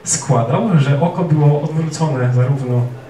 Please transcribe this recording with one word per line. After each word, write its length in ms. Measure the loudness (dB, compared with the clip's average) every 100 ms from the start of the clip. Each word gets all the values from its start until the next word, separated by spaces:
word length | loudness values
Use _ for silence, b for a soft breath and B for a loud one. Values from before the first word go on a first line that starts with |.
składał, 640 | -6 -6 0 0 2 0 2 2
że 240 | 2 2
oko 220 | 0 -2
było 380 | 0 4 4 2
odwrócone 720 | 0 -4 -4 -2 -4 0 0
zarówno 480 | 2 2 0 0 -2 -2 -6